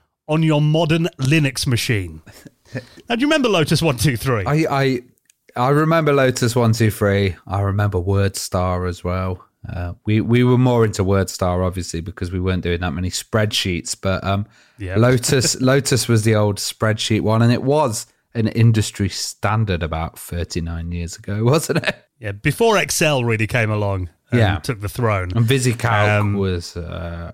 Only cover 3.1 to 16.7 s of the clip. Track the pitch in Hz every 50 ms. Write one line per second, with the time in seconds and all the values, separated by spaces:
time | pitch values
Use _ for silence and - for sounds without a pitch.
3.1 | 233 226 277 294 320 311 254 233 196 170 151 - - - 160 160 131 120 - 151
4.1 | 123 107 - 135 123 107 92 123 147 160 160 - 139 139 139 135 131 - - _
5.1 | _ _ _ _ _ _ _ _ - 123 123 131 143 147 160 156 165 165 156 147
6.1 | 139 139 131 127 127 - 131 117 117 123 117 113 110 113 113 107 95 - 107 101
7.1 | 98 101 101 95 85 - - - 92 101 101 98 95 104 104 104 101 - 87 98
8.1 | 98 98 98 98 - - - - - 92 90 92 90 90 90 90 87 - - 90
9.1 | 90 92 92 92 90 - - _ _ _ - - - 90 90 87 - - - 107
10.1 | 107 110 92 113 117 123 123 123 127 123 127 127 123 117 113 104 92 - 95 95
11.1 | 98 98 92 - - - 95 90 90 90 92 90 87 92 85 - - 85 82 90
12.1 | - - 95 85 90 92 90 92 92 90 - 87 87 85 90 87 69 85 92 90
13.1 | - - - - - 110 107 104 - - - 98 87 76 - - - - - 95
14.1 | 92 - - 95 98 101 107 - _ _ _ _ _ - 101 90 92 107 117 123
15.1 | 127 120 120 - 147 131 - - - - 127 127 135 143 - - 135 113 - -
16.1 | 117 110 104 113 107 104 104 104 98 - - -